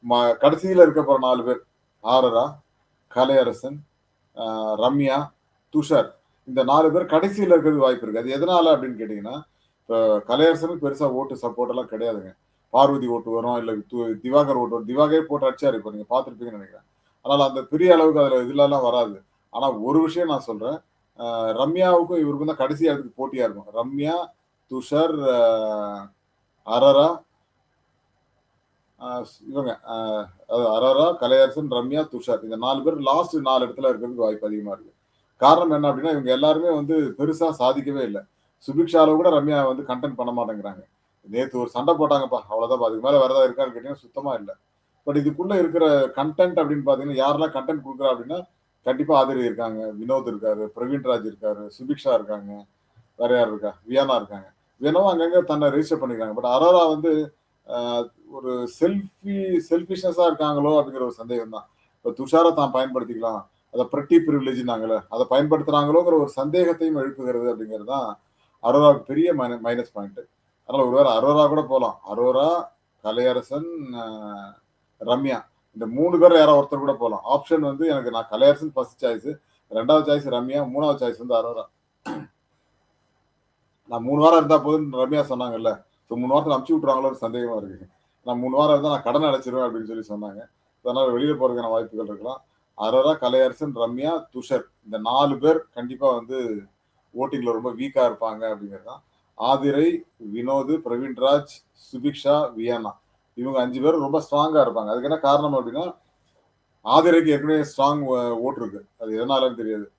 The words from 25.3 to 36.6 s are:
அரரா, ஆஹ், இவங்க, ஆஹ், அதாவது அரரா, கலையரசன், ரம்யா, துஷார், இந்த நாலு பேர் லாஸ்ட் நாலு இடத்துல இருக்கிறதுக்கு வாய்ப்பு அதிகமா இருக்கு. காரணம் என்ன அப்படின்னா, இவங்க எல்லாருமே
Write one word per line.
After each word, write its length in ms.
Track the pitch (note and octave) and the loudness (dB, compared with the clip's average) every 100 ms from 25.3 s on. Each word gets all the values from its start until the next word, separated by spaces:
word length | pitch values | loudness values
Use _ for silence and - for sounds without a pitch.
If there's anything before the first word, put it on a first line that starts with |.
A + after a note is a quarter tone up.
| B2 A#2 A2 A2 G#2+ G#2 G2+ G2+ _ _ _ _ _ - | 4 4 2 -2 -4 -6 -10 -16 _ _ _ _ _ -2
அரரா, 600 | A#2 C3+ C#3 D#3 E3+ _ _ _ _ _ _ _ _ _ _ _ _ _ _ _ _ _ _ | 4 6 6 4 0 _ _ _ _ _ _ _ _ _ _ _ _ _ _ _ _ _ _
ஆஹ், 260 | B2 B2 A2+ - - | -12 -10 -12 -18 -10
இவங்க, 300 | C3+ B2+ A2+ - | -6 -6 -8 -8
ஆஹ், 420 | A2+ A2 G#2+ G#2 _ - | -8 -4 -6 -6 _ -4
அதாவது 220 | A2+ A#2 | 0 2
அரரா, 340 | A2 C3 C3+ | 2 2 4
கலையரசன், 680 | E3 A#2+ B2 C3+ C3+ C#3 D3 | 2 2 2 6 4 2 -4
ரம்யா, 360 | B2 B2 D3 D3 | -4 -2 -4 -4
துஷார், 360 | A#2+ - A#2 | -8 -4 -4
இந்த 120 | A2 A2+ | -4 -6
நாலு 280 | B2 C#3 | -2 0
பேர் 140 | C3+ D#3 | -2 0
லாஸ்ட் 380 | C3+ D3+ E3 D#3+ | 0 2 0 -2
நாலு 300 | C3+ C3 B2 | 0 0 0
இடத்துல 280 | A#2+ C3+ | -2 -2
இருக்கிறதுக்கு 220 | A2+ A#2+ B2 | 0 -6 -4
வாய்ப்பு 320 | A2 G#2+ G#2+ | -4 -2 -6
அதிகமா 240 | G#2+ G#2 | -6 -8
இருக்கு. 220 | G2 - _ _ _ _ _ | -12 -14 _ _ _ _ _
காரணம் 340 | C3 E3 E3+ | 6 6 4
என்ன 200 | D3+ D3 | 0 0
அப்படின்னா, 200 | B2+ D#3 | 0 -2
இவங்க 200 | D3+ B2+ | -2 0
எல்லாருமே 440 | B2+ D3+ D#3+ | 2 2 2